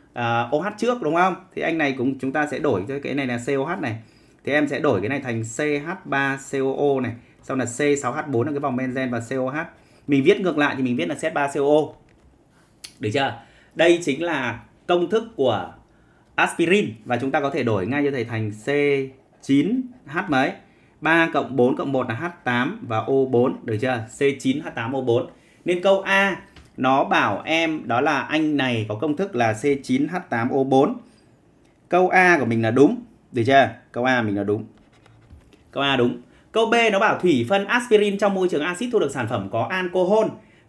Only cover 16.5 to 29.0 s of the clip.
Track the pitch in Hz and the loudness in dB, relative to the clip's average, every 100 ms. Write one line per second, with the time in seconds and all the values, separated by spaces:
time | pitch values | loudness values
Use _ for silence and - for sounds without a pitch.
16.5 | - 165 208 151 107 120 117 135 151 139 | 2 2 2 2 -6 -4 -2 0 0 0
17.5 | 147 120 101 95 143 143 135 110 113 107 | 0 0 0 0 0 0 -2 -4 -4 -6
18.5 | 107 - 143 143 139 135 - _ _ - | -6 -2 0 2 0 -2 -10 _ _ 0
19.5 | 139 175 262 - - 139 165 196 131 156 | 2 2 0 -4 -10 -10 -6 -2 0 0
20.5 | 196 - _ _ - 156 165 165 147 113 | -4 -16 _ _ -4 2 2 2 0 0
21.5 | 131 123 147 139 131 120 117 175 - 127 | 2 2 2 -2 -2 -2 -4 -8 -6 -2
22.5 | 120 143 226 117 110 113 135 131 120 135 | -2 -2 -4 -4 -4 0 0 2 2 2
23.5 | - 120 107 127 120 110 - 139 135 135 | 0 -6 -4 -2 -4 -6 -2 0 0 -2
24.5 | 139 170 123 117 135 123 120 - - _ | -2 -4 -8 -6 -2 0 0 0 -10 _
25.5 | _ 170 175 196 190 190 196 196 165 - | _ -4 0 2 2 2 2 2 -2 -10
26.5 | - - - 131 135 196 170 120 98 - | -20 -16 -2 2 2 2 2 2 -2 -2
27.5 | 165 165 156 - 117 151 139 - 156 156 | 0 0 -4 -2 0 2 0 -2 -2 0
28.5 | 143 131 113 110 107 | 0 0 -2 -2 -4